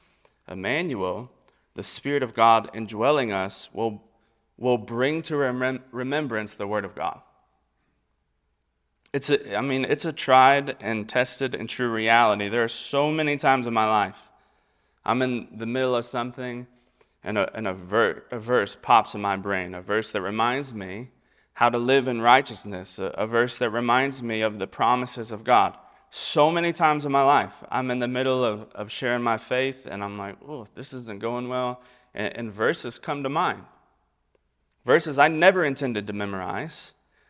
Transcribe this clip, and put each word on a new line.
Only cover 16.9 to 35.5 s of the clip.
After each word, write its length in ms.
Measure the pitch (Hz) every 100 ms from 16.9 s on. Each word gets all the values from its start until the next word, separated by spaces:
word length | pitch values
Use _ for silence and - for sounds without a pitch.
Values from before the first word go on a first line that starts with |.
| _ _ _
and 140 | - 107
a, 180 | - -
and 120 | 107
a 60 |
ver-, 500 | 92 90 104 107 - -
a 80 | 120
verse 360 | 110 123 101 -
pops 380 | - 117 -
in 80 | 104
my 140 | 101 95
brain, 400 | 98 98 90 90
a 60 |
verse 300 | 92 107 110
that 100 | 104
reminds 520 | 92 110 117 131 135
me 360 | 110 92 98 127 _ _ _ _
how 160 | - 120
to 80 | 120
live 300 | 120 135 123
in 140 | 117
righteousness, 760 | 117 131 131 107 104 92 95 -
a, 60 | 95
a 200 | - 110
verse 300 | 117 123 -
that 100 | 117
reminds 540 | 113 120 127 139 135
me 180 | 117 110
of 180 | 110 104
the 80 | 95
promises 640 | - 117 123 127 - 113
of 120 | 104
God. 340 | 120 120 95 - - _ _
So 420 | - - 156 151
many 200 | 170 170
times 340 | 165 160 151 143
in 60 |
my 120 | 139
life, 420 | 139 143 95 - -
I'm 220 | 123 127
in 80 | 123
the 80 | 123
middle 340 | 127 131 131
of, 300 | 120 104 110
of 180 | - 104
sharing 320 | - 127 120
my 140 | 120 110
faith, 480 | - 127 135 135 -
and 120 | 95
I'm 160 | 101 101
like, 200 | 101 - 139
"Oh, 180 | 147 107
this 200 | - 131
isn't 260 | 131 117 101
going 300 | 113 120 123
well," 320 | 127 123 123 - _ _
and, 240 | - 104 -
and 140 | 117
verses 460 | 104 117 170 120 -
come 260 | - 143
to 60 | 135
mind. 340 | 151 175 101 - _ _ _ _ _ _ _ _ _ _ _ 123
Verses 340 | 156 165 135
I 80 | 151
never 380 | 156 180